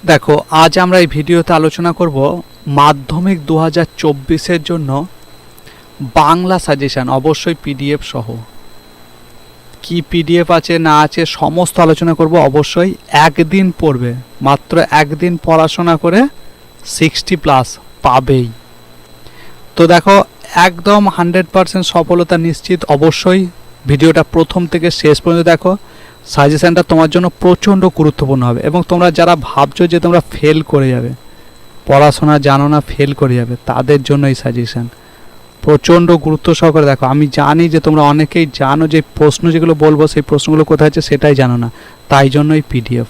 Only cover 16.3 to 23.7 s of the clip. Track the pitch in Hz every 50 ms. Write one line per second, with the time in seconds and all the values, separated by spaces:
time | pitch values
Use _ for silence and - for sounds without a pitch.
16.3 | - - - - - _ - - _ - - - - - 165 156 - - - -
17.3 | 190 156 - 160 139 131 127 - - - - - - - - 135 127 131 131 135
18.3 | 139 127 123 113 113 - - - - - - - - - - - - - - -
19.3 | - - - - - - - - - - 165 165 175 170 - 202 196 202 190 -
20.3 | - - - - - 175 175 185 175 170 170 202 208 208 208 196 - - 175 170
21.3 | 175 185 180 - - 190 185 - - 185 180 - - 170 165 143 175 175 175 165
22.3 | 180 165 165 170 151 - - - 180 165 - - 151 139 151 165 151 - - 185
23.3 | 180 196 190 175 - - - -